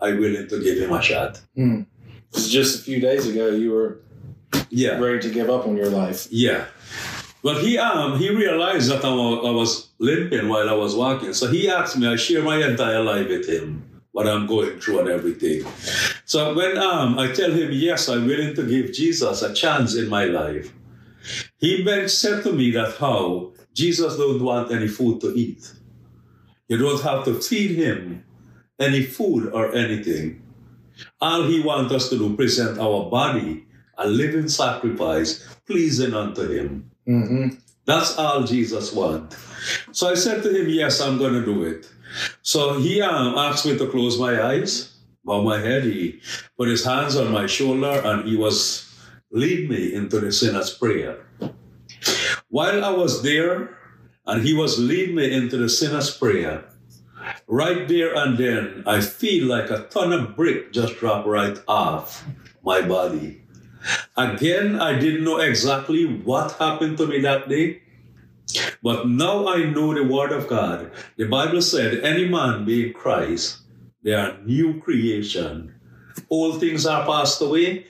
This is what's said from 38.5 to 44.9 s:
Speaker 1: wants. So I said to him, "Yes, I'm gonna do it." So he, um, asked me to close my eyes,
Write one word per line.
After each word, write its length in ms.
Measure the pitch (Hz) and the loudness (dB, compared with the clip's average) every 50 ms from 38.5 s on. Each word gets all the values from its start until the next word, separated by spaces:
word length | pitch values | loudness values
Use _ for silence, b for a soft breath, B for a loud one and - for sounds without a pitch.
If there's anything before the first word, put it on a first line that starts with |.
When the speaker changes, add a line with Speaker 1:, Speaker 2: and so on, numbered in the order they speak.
| 123 123 113 104 113 104 - - - | 2 0 0 0 -2 -4 -6 -4 -2
Speaker 1:
wants. 420 | 104 90 82 78 80 80 80 - B B B B B B B B B B B | -2 -2 -2 -2 -4 -8 -12 -16 B B B B B B B B B B B
So 160 | - - 180 | -4 -2 0
I 80 | 180 180 | 2 2
said 280 | 175 - 240 214 214 - | 2 2 0 0 0 0
to 60 | 208 | 0
him, 200 | 190 190 170 160 | 2 2 2 2
"Yes, 320 | 160 160 151 139 - - | 2 2 2 0 0 0
I'm 160 | 143 135 131 | 0 0 0
gonna 260 | 123 135 131 123 120 110 | 2 2 2 0 0 0
do 200 | 107 104 98 85 | 0 0 -2 -2
it." 280 | 80 80 - - - - B B B B B B B B B | -4 -6 -8 -12 -18 -20 B B B B B B B B B
So 380 | - - - 156 143 143 139 135 | -4 -2 0 2 2 2 2 2
he, 220 | 127 175 196 208 | 0 2 2 2
um, 340 | 202 185 165 143 127 123 120 | 2 2 2 0 0 0 0
asked 300 | 139 147 147 139 135 - | 0 0 0 0 0 0
me 120 | 151 135 | 0 0
to 100 | - 135 | 0 -2
close 320 | 131 - 123 123 123 110 117 | -2 0 0 0 0 0 0
my 160 | 127 123 120 110 | 0 0 0 0
eyes, 540 | 107 123 139 175 185 190 - - - - | 2 2 0 0 0 -2 -4 -6 -8 -10